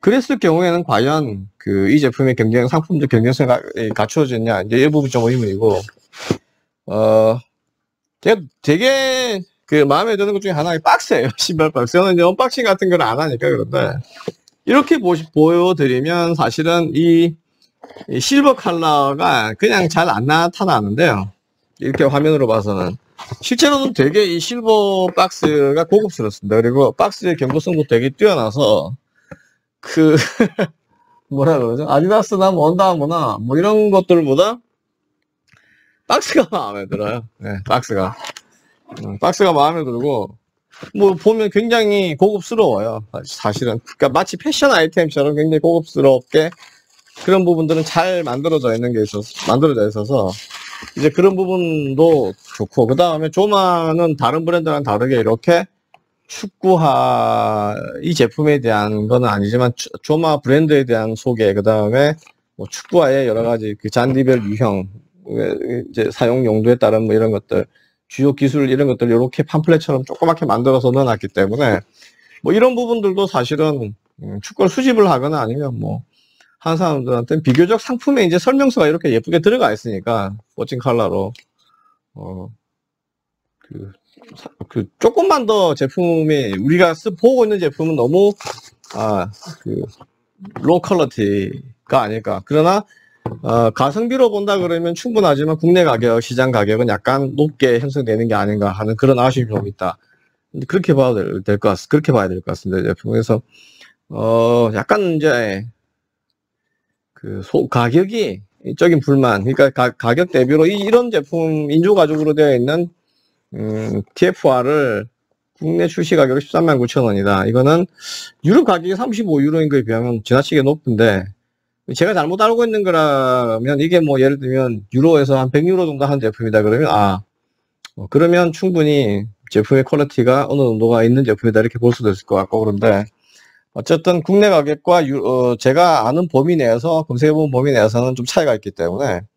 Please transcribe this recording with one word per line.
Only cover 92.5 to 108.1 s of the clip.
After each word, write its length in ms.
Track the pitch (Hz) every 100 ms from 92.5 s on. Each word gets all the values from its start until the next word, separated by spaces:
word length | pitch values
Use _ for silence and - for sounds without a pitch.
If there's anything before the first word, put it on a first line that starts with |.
| 147 165 196 208 _ _ _ - -
어, 280 | 113 117 117
가성비로 600 | - 135 175 233 254 247
본다 280 | 208 202 196
그러면 360 | 180 170 170
충분하지만, 640 | 170 254 220 185 139 151 160
국내 260 | 165 180
가격, 380 | 165 117 120 113
시장 280 | 117 123 131
가격은 380 | 120 101 110 120
약간 460 | 98 - 135 135 139
높게 420 | 151 - 131 117
형성되는 480 | 139 139 120 110 117
게 60 |
아닌가 360 | 104 101 104 101
하는 240 | 95 107 110
그런 220 | 131 127
아쉬움이 360 | 127 127 117
좀 120 | 104 101
있다. 300 | 98 92 - _ _ _ _ _
근데 160 | - 131
그렇게 280 | 190 180
봐도 220 | 139 127 110
될, 260 | - 95
될 140 | 98 101
것 100 | 107
같-, 180 | 95 -
그렇게 200 | 151 147
봐야 160 | 123 95
될 100 | 90
것 60 | -
같습니다, 280 | 90 95 92
이 40 |
제품. 280 | 107 87 110
그래서, 300 | 113 113 113 - _ _ _ - _ _
어, 640 | 107 110 113 117 120 117
약간 420 | 107 110 208 185 160
이제 500 | 151 120 110 98 117 _ _ _ _ _ _ _ _ _ _ _ _ _ _
그 300 | _ 107 98
소-, 240 | 95 - -
가격이 720 | 123 120 139 196